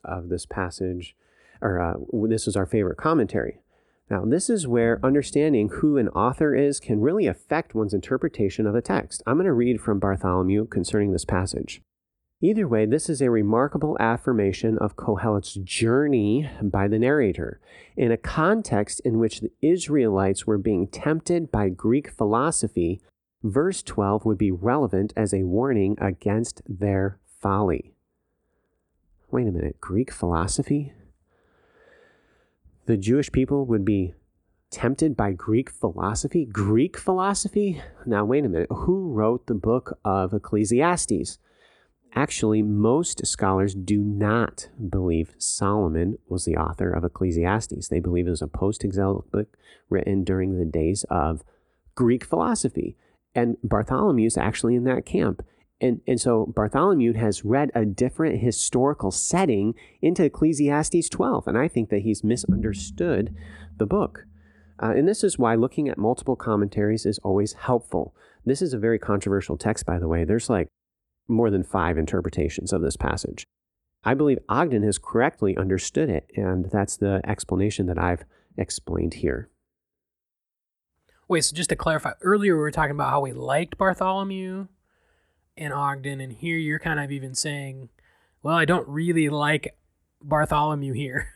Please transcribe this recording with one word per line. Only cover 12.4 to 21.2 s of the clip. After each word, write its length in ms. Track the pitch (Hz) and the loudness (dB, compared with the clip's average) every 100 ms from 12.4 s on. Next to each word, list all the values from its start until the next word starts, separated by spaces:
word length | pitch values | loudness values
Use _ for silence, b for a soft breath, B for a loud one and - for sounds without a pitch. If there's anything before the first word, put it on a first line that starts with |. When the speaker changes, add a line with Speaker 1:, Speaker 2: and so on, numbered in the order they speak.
Speaker 1:
Either 240 | 170 220 170 | 0 2 2
way, 180 | 113 107 | 2 2
this 240 | 147 - | 2 0
is 120 | 139 | 0
a 100 | 131 | 2
remarkable 640 | 113 104 110 143 151 151 - | 2 4 4 2 0 -2 0
affirmation 760 | 113 117 - 117 98 95 113 110 | 0 0 0 2 2 0 0 0
of 180 | 104 - | -2 -4
Kohelet's 560 | - 95 110 101 - | -2 0 0 0 -2
journey 960 | 101 92 - 113 127 151 127 104 120 147 B | -10 -8 -2 2 2 4 2 2 0 -2 B
by 280 | 104 98 101 | -2 0 2
the 100 | 110 | 2
narrator 640 | 123 147 110 - - - B B B B | 4 4 2 0 -6 -10 B B B B
in 160 | 120 | 2
a 60 | 113 | 2
context 840 | - - 160 220 - 104 104 - 127 | -2 0 2 2 0 0 0 -2 0
in 120 | 113 | 2
which 220 | 110 - | 2 0
the 120 | 107 - | -8 0
Israelites 840 | 151 180 170 147 113 95 98 98 - | 2 2 2 2 4 4 2 0 0
were 120 | 107 | 0
being 300 | 110 95 92 | 2 0 0
tempted 680 | - 147 160 | -4 -2 -2